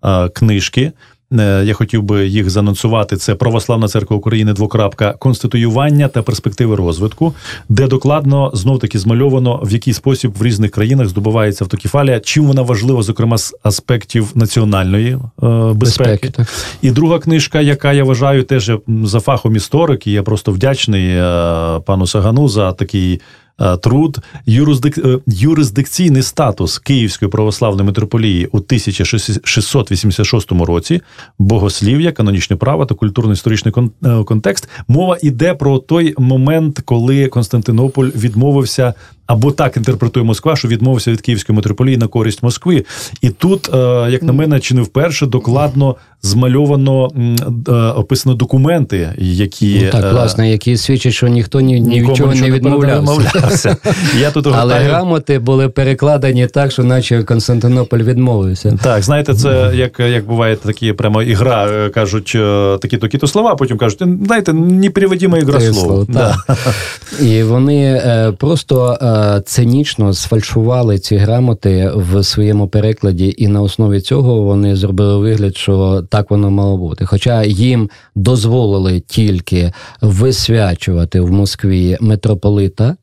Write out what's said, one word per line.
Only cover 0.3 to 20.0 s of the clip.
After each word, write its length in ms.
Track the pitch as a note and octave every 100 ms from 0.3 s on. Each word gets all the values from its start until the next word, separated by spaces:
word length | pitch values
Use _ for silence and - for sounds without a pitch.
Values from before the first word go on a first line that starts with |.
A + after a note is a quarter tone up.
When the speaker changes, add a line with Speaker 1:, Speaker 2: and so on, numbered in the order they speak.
| - A2+ G2+ - - C#3+ - _ _ _
Speaker 1:
Е, 300 | A#2+ G#2 G2
я 100 | G2+
хотів 280 | A2 A2 A#2
би 240 | G#2 G#2 G2
їх 240 | G2+ F#2+
заанонсувати. 680 | F#2+ G#2 F#2+ G#2+ A2+ G#2 F#2+
Це 180 | -
«Православна 540 | G#2 A#2 A2+ - A2+ A2
церква 280 | A2+ G2+ G#2+
України, 360 | G#2 A2 G#2+
двокрапка, 600 | G2 G#2+ A2 G#2 - G#2
конституювання 960 | - C3 A#2+ - B2 A2+ A2 D3 D3 C#3+
та 140 | B2+
перспективи 540 | A2 G2+ - G2+ A#2 G#2
розвитку», 580 | F2 D#2+ G#2+ - E3 D3+ - - -
де 180 | G#2+ C3+
докладно 640 | C3 C3+ D3+ C#3+ C#3 C#3
знов-таки 440 | G#2+ G2 C3+ A2+ A2+
змальовано, 600 | G2 A2+ C#3 C3 B2 A#2+
в 80 | G2+
який 200 | A2 -
спосіб 400 | A2 - C3 A#2+ G2
в 40 |
різних 280 | A#2+ G#2 G#2
країнах 380 | - G#2+ C3+ A2+
здобувається 560 | F#2 G#2 A2+ G#2+ G2
автокефалія, 560 | F#2 - - C#3+ C#3 A#2+
чим 240 | - - D3
вона 160 | C3+
важлива, 400 | B2 A2+ A#2 C3
зокрема, 360 | G2+ A2 A2 A2+
з 160 | - -
аспектів 680 | G#2+ G2 - A#2+ - A#2 G#2
національної, 760 | - A2+ - A2 G2 F#2 G2 A#2
е, 60 | C3 B2 - A#2+ A2+ A2+
безпеки. 20 |
Speaker 2:
Безпеки, 560 | G#2+ A2+ - B2+ G#2 -
так. 160 | - A#2 - - -
Speaker 1:
І 80 | C#3+
друга 280 | A#2+ D#3+ E3+
книжка, 420 | E3 D#3+ - D#3
яка, 320 | D3 C#3 C#3+
я 120 | C#3+
вважаю, 380 | C3+ B2+ C#3 C#3
теж, 260 | B2+ C3 G2+
м, 100 | A2+ - A2+ A2
за 140 | G#2+
фахом 360 | G#2 B2+ A#2 A2
історик, 500 | F#2+ D3 E3+ B2